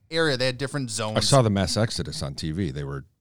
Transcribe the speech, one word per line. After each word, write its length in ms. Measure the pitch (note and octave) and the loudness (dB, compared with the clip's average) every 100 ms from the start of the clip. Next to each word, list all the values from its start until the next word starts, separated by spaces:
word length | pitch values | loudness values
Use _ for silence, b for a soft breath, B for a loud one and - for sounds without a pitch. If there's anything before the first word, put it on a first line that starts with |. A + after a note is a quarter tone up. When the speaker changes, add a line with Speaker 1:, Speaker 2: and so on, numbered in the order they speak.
| _ | _
Speaker 1:
area. 260 | D#3+ D#3+ B2+ | 0 0 2
They 100 | B2+ | 0
had 120 | B2+ | -2
different 320 | C#3 D3 B2 | -4 -4 -4
zones. 260 | G#2+ G#2+ A2 | -4 -2 0
Speaker 2:
I 40 | |
saw 200 | G2+ C#3 | 4 6
the 80 | A2+ | 6
mass 260 | G2 F2+ G#2 | 4 2 2
exodus 440 | A#2 - C#2+ - | 0 -2 -6 -6
on 120 | C#2+ | -8
T 160 | C#2+ E2 | -6 -6
V. 180 | D#2+ F2+ | -4 -4
They 140 | C2+ | -4
were, 200 | C#2 C#2 - _ | -8 -8 -12 _